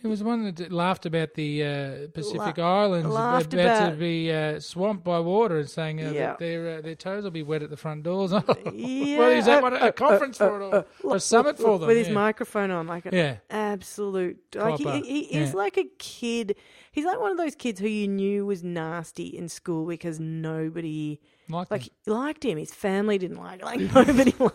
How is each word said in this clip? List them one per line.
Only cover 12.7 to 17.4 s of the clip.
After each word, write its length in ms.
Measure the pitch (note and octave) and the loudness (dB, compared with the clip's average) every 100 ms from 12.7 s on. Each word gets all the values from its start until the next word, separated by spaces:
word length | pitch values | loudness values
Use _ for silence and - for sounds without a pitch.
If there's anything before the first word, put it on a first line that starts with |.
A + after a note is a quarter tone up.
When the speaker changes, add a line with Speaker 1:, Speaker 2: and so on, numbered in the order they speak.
Speaker 2:
on, 160 | F3 E3 | -4 -6
like 200 | F3 F3+ | -8 -2
an 80 | |
Speaker 1:
Yeah. 220 | F#3 D3 A2 - | 0 0 -2 -8
Speaker 2:
absolute, 880 | G#3 G#3 G3+ F#3 - G3+ F#3+ F3+ - _ | -4 -4 -4 -10 -8 -4 -2 -4 -6 _
like, 240 | - G#3+ - | -2 -2 0
he, 60 | |
Speaker 1:
Copper. 120 | C#4+ - | -2 -4
Speaker 2:
he, 260 | - C#4 | -4 -6
he 120 | - D3+ | -2 -2
is 120 | C#3 | 0
Speaker 1:
Yeah. 60 | F#4+ | -2
Speaker 2:
like 200 | G4+ G4 | 0 -2
a 80 | F#4 - | -4 -8
kid. 580 | - - A#3 A#3 G#3 G3+ _ - _ | -16 -8 -4 -2 -2 -6 _ -20 _
He's 120 | D4+ | -4
like 160 | D#4+ A4+ | -2 -2
one 100 | G#4 | -2
of 60 | |
those 180 | F4 | -2